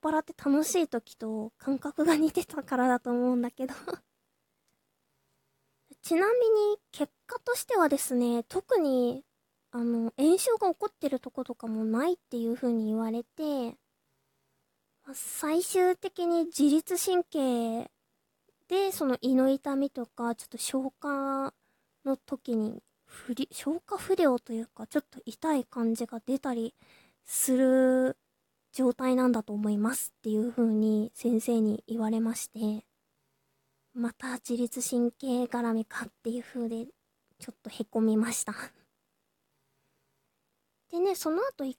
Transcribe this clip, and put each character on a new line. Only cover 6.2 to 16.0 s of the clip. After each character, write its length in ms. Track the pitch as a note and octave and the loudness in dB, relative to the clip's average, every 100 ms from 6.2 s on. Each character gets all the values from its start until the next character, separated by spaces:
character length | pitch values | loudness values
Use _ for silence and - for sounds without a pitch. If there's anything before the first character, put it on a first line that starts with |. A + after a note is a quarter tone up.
| G4+ | 4
み 160 | B4 A4+ | 4 4
に 300 | G#4+ G#4 G#4 _ | 4 4 0 _
結 200 | - D4 _ - | -8 -8 _ -14
果 140 | B4 | -10
と 160 | - B4 | -4 -4
し 100 | - | 0
て 100 | G#4+ | 2
は 120 | D#4 | 4
で 80 | C#4 | 2
す 180 | - B3 | 0 0
ね、 280 | A#3+ A#3 | 0 0
特 360 | - F#4 - A4+ | -2 -6 0 2
に、 460 | D4 B3+ A#3+ C4 - _ _ _ _ | 4 2 2 -2 -10 _ _ _ _
あ 120 | A#3+ | -4
の、 300 | A#3 A#3 A3+ - | -2 0 -2 2
炎 200 | D4 F#4+ | 4 4
症 200 | - A4+ | 2 2
が 120 | F#4+ | 0
起 60 | - | 0
こ 140 | G#4 | -4
っ 40 | |
て 160 | - C#4+ | -4 -4
る 100 | C4 | -4
と 120 | - | -6
こ 120 | - | -10
と 100 | B3+ | -10
か 140 | A#3+ A#3 | -8 -6
も 160 | A3 | -2
な 240 | A3 A3+ E4 | 0 0 0
い 60 | |
っ 40 | F4+ | -2
て 200 | - A#3+ | -4 -4
い 100 | A3+ | -2
う 80 | A#3+ | -2
風 160 | B3 | 0
に 140 | A#3 G#3+ | 0 0
言 120 | A3 | -2
わ 140 | A3+ | -2
れ 120 | A3+ | -4
て、 540 | - - D4+ C#4 A#3+ - _ _ _ _ _ _ _ _ _ _ _ _ C#4 | -8 -6 -4 -2 -4 -10 _ _ _ _ _ _ _ _ _ _ _ _ -16
最 500 | C4+ - - D4+ E4 | -12 -10 -6 -2 0
終 320 | F4+ F#4 F#4 | 0 2 2
的 320 | F4+ | 2